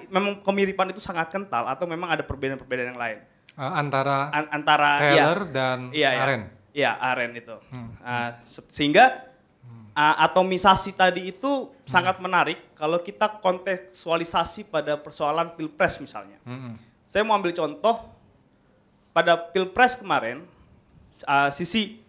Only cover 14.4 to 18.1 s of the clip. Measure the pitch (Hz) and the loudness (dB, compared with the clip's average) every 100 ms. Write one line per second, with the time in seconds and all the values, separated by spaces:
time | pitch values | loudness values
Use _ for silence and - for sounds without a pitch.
14.4 | 165 - 208 156 147 147 151 - 147 160 | -4 -8 -6 -4 -2 -6 -8 -4 -2 -2
15.4 | 170 - 151 - 175 - 139 107 98 101 | -4 -6 -10 0 0 -2 -12 -14 -16 -18
16.4 | 120 127 123 110 - _ _ 196 220 202 | -16 -14 -14 -16 -20 _ _ 0 2 2
17.4 | 175 175 151 147 214 226 - | 0 -2 -4 0 0 0 -6